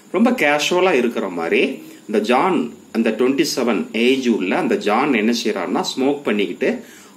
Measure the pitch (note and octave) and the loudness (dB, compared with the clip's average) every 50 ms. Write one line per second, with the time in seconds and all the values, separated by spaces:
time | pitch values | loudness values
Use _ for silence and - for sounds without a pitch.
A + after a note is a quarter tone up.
0 | - - - F3 A3+ B3+ A#3+ B3 E3 D3 D3 D3 D3 - F3 F3+ F3+ F#3+ F3+ C3 | -12 -6 0 2 2 2 2 2 2 2 2 2 0 0 0 2 2 2 2 2
1 | A#2+ A#2 - B2 G#2+ F#2+ F2 F2 E2 E2 G2+ A#2 E3 - - - - - - - | 2 0 -2 -2 -4 -4 -4 -4 -2 0 0 2 0 0 -2 -6 -14 -18 -20 -18
2 | - - G#2+ G#2+ G#2 A2 A#2+ C3 D#3 F#3+ F#3 C#3 - - - - - - - A2+ | -8 -4 -2 0 0 2 2 2 2 2 0 0 -2 -4 -6 -14 -16 -6 -2 -2
3 | A2+ A#2 A2 - B2 B2+ C#3 C#3 D#3+ C#3+ - - B2 A#2 A2+ F#2 D#2+ - - A2 | 0 0 0 2 2 2 2 2 0 0 -2 -2 0 0 0 0 -2 -4 -2 0
4 | A#2 B2 C3+ C3+ B2+ A#2+ A2+ F#2 F2+ F#2 A#2 D#3+ F#3 B2+ A2 G2 - G#2 G#2 A2+ | 2 2 2 2 2 2 0 0 0 -2 -2 0 0 0 0 0 0 0 0 0
5 | C3+ D#3 C3+ A2 G#2 A2 A#2+ A#2 - A2+ G#2 G2 F2+ E2 G2 C#3+ F#3 - - - | 2 2 2 2 2 2 0 0 0 -2 -2 -2 -2 -4 -2 -4 -4 -4 -4 -2
6 | B2+ C#3 C#3+ C#3+ - C#3+ A2 G#2 G2+ F2 - - - D#3+ A#3+ B3 - - - - | 0 0 0 -2 -2 -2 0 0 0 -2 -2 -2 -2 -2 -2 -2 -6 -14 -20 -20
7 | - - - | -20 -16 -6